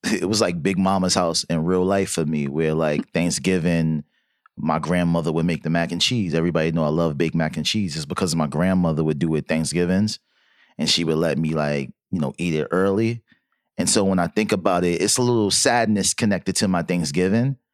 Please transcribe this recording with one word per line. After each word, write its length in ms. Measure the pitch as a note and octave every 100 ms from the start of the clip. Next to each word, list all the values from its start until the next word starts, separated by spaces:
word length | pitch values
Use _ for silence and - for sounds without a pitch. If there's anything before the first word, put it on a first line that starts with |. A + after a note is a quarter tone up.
it 240 | - G2 F2+
was 120 | G#2+
like 220 | G2 E2+
Big 140 | D2+ F#2+
Mama's 360 | F#2+ G2 F2+
house 300 | F2+ E2+ E2
in 200 | - E2
real 200 | E2 F#2
life 260 | F#2 G2 F#2+
for 160 | - D2+
me, 220 | D2+ C#2
where, 260 | D2 D#2+
like, 340 | D#2 D#2+ D2 -
Thanksgiving, 880 | E2+ E2+ D#2+ F#2 F#2 E2+ E2+ E2 D#2 - _ _ _ _ -
my 220 | D#2 D#2
grandmother 540 | D#2 F2+ F2 E2+ E2
would 140 | D#2+ E2+
make 160 | D#2+
the 80 | D#2
mac 220 | E2+ E2
and 80 | E2+
cheese. 340 | - B2 F2+
Everybody 380 | D#2+ E2+ E2 D#2+
know 120 | E2
I 40 | D2+
love 280 | D#2 E2 C#2+
baked 180 | E2 E2
mac 200 | D#2 E2
and 80 |
cheese. 320 | D#2 A2 F#2+ D2+
It's 80 |
because 300 | D2 F2+ F2+ E2
my 100 | D2+
grandmother 540 | - F#2 F#2 E2+ D#2
would 140 | D#2+ D2+
do 140 | E2 D#2
it 100 | -
Thanksgivings, 680 | D#2+ D#2 E2+ F2 F#2+ G#2+ - _ _ _ _ _ -
and 140 | D2+
she 140 | -
would 120 | D#2+ D#2+
let 200 | E2 C#2
me, 120 | D#2+
like, 360 | D#2+ D2 D2 C2 - _
you 80 | F#2
know, 140 | C2+ -
eat 180 | F2
it 120 | D#2 -
early. 500 | F2+ G2 G2 A2+ A#2 _ _ _ _ _ -
And 100 | -
so 140 | A2+
when 140 | G2 F#2
I 80 | F2
think 240 | - G#2
about 300 | G2 E2+ F2+
it, 160 | F2 E2+
it's 160 | G2+ -
a 40 |
little 280 | B2 A#2+ G2+
sadness 600 | - C#3 A#2+ A#2 G2+ F#2+
connected 420 | - A2 F#2+ - F#2
to 120 | G2+
my 140 | F2+
Thanksgiving. 720 | E2 F2+ D#2 D2+ F#2 A2 C3 C3+ _